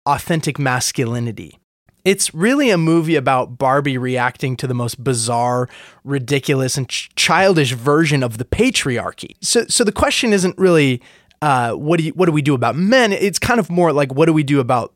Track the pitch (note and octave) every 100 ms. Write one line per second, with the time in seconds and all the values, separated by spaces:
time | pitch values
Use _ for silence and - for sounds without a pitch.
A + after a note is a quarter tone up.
0 | - B2+ - D#3+ D3+ C#3+ C3+ B2+ - -
1 | A#2 A#2+ A#2+ G2 E2+ - _ _ _ _
2 | F#3 G3 - D#3 G#3 C#4 C4+ F3+ D#3+ E3
3 | D#3+ D#3 C3+ B2+ B2 B2 C3+ C#3 C#3+ B2+
4 | B2+ B2 B2 - C#3 B2 C3 B2 A#2+ -
5 | A#2+ A#2+ A2 A#2 B2 B2 B2 - - -
6 | C3+ C#3 A#2+ C#3+ - C3+ C3 C#3 B2 -
7 | - - - E3 F#3+ E3+ C3 B2 B2+ D3
8 | D#3+ C#3+ B2 A2 B2 - B3+ - C#3 A#2
9 | F2+ - - - - A#3 - - G#3+ G#3
10 | C#4+ C#4 A#3 G3+ F3+ - F#3 E3 C#3 B2
11 | - _ _ - D3+ C3 A#2+ F2 D3 F3
12 | D#3+ - F#3 D3+ C#3 C3+ A#2 C3+ F#3+ C4
13 | A3+ F#3 G3+ E3 - A#3+ E3 F3 E3+ C#3+
14 | C#3 C3 D#3+ D#3 C#3 C#3+ B2 B2 -